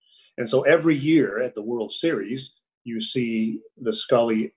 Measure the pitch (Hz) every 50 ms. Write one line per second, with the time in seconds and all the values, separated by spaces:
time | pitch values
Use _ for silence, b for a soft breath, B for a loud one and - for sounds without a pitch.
0 | b b b b b b b b 127 113 - 131 - 143 156 170 151 165 156 143
1 | 131 151 160 160 127 101 98 107 123 123 - 110 104 110 120 120 110 98 - -
2 | - 165 160 113 98 101 120 135 131 - _ _ _ _ _ _ - 120 117 113
3 | 110 - - 131 123 117 113 110 110 113 110 - - - _ - 131 117 110 -
4 | - - 131 120 117 117 113 110 110 - -